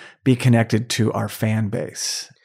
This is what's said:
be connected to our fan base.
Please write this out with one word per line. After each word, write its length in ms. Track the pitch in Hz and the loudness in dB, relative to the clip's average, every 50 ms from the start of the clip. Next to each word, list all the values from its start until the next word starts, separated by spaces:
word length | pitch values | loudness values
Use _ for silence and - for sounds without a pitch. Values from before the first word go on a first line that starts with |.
| - - - _ _ | -20 -20 -20 _ _
be 120 | 131 127 | 2 2
connected 520 | 123 - 127 120 117 113 113 - 110 120 - | 4 4 4 4 4 4 2 0 -2 -2 -2
to 220 | - - 113 110 - | -2 0 0 0 0
our 160 | 104 104 104 | -2 -4 -6
fan 400 | - - - 110 110 110 110 101 | -4 -4 -2 -2 0 0 -2 -2
base. 600 | 95 - 78 - - - - - - - - - _ _ | -4 -6 -6 -8 -10 -8 -8 -8 -8 -8 -10 -14 _ _